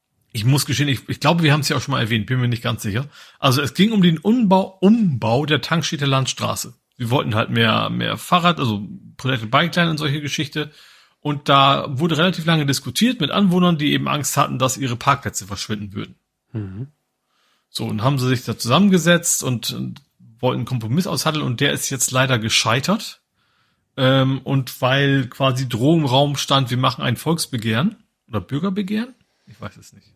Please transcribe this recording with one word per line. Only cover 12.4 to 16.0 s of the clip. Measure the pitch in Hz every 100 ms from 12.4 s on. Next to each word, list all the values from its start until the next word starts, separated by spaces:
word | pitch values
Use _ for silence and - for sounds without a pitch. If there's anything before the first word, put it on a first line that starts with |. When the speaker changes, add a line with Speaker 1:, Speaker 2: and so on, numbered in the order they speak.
| 160
Speaker 1:
lange | 165 143
diskutiert | 135 - 120 226 254
mit | 151
Anwohnern, | - 202 180 180 165
die | 147
eben | 143 135
Angst | 143 143 -
hatten, | 147 135
dass | 131 139
ihre | 135 120
Parkplätze | - 135 107 - 95
verschwinden | 101 - 107 101
würden. | 101